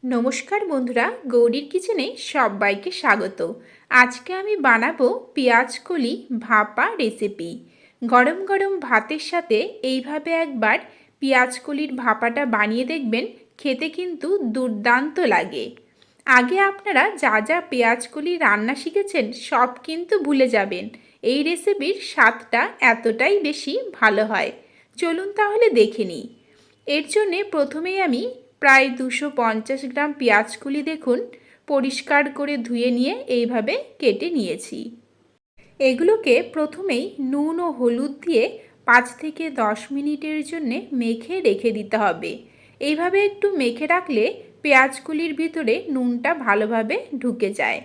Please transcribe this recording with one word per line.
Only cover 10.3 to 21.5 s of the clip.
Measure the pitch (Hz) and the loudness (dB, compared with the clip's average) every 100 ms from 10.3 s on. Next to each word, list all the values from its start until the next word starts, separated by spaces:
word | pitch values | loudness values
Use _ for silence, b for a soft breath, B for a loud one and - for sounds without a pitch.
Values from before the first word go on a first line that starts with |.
| 330 | -2
একবার | 330 262 214 269 - b b b | -2 0 0 0 -2 b b b
পেঁয়াজ | 269 254 247 247 - | 2 4 2 -2 -8
কলির | 285 302 254 | -6 -4 -2
ভাপাটা | 240 220 233 240 277 220 | 0 2 0 0 0 2
বানিয়ে | 208 226 254 | 2 0 -2
দেখবেন, | 320 247 220 403 B B - | -4 0 0 -2 B B -6
খেতে | 285 254 311 | -4 -2 -4
কিন্তু | 320 359 320 311 392 254 220 | -6 -8 -6 -2 0 0 -2
দুর্দান্ত | 254 208 233 247 294 330 320 | -2 0 2 2 2 0 2
লাগে। | 180 170 151 110 - b b b b - | 2 0 -6 -10 -12 b b b b 4
আগে | 254 247 370 392 | 4 4 2 2
আপনারা | 392 - 302 370 392 | 0 -2 2 2 2
যা | 262 214 214 | 2 2 2
যা | 339 339 | -2 -2
পেঁয়াজ | 247 226 240 233 | 0 2 0 -4
কলি | 302 302 349 | -8 -4 0
রান্না | 269 208 220 277 | 2 2 0 -4
শিখেছেন, | 339 403 403 339 214 - - | -4 -4 0 -2 -2 -6 -2
সব | 269 247 247 | 0 0 -2
কিন্তু | - 320 349 415 285 | -10 -10 -2 0 2
ভুলে | 277 254 220 | 2 4 2
যাবেন। | 196 175 208 B B B 202 | 0 -4 -8 B B B -2
এই | 262 | 0
রেসিপির | 294 | 0